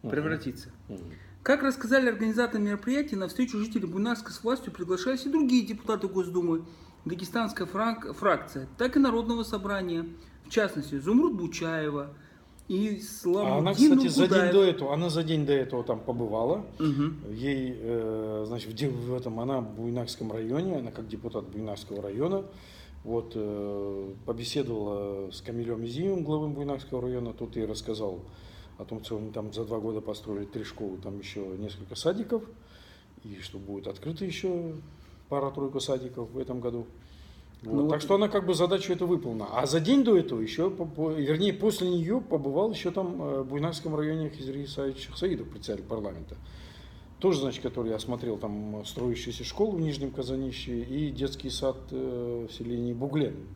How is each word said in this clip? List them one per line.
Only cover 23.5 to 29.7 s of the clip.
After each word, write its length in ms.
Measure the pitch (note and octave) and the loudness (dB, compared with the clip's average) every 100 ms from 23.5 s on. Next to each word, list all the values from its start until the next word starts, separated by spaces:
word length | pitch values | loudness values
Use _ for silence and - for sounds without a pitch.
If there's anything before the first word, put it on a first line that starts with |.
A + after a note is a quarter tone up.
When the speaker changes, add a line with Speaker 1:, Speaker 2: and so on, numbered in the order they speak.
| G#2 G2+ G2+ G2+ G2 G2 G2 - | -4 -4 -4 -4 -4 -8 -8 -6
Speaker 1:
побеседовала 1040 | A#2 A#2+ D3 B2 A2 G2+ G2+ G2+ G2 F#2+ | -6 -2 -2 -2 -2 -2 -4 -4 -6 -8
с 100 | - | -10
Камилем 420 | - A#2 A#2 A2+ A#2 | -8 -6 -4 -4 -4
Изиевым, 380 | B2+ F#3+ F#3 | -2 -2 0
главой 260 | D3+ D3+ D3+ | 0 -2 -2
Буйнакского 500 | C#3+ C#3+ C#3 C#3 C3 | -4 -4 -4 -4 -4
района, 320 | B2 B2 A#2 | -2 -2 -4
тот 240 | G#2+ A#2 A#2 | -6 -6 -4
ей 80 | |
рассказал 560 | G#2+ G#2+ - G#2+ G#2 F2+ - - - - - - | -4 -4 -4 -4 -4 -6 -12 -18 -18 -18 -18 -16
о 80 | |
том, 180 | G2 A2 | -10 -10
что 140 | - A2 | -6 -6
они 160 | G#2+ | -6
там 200 | A2 G#2+ | -6 -6
за 120 | G#2+ | -6
два 160 | G#2+ | -4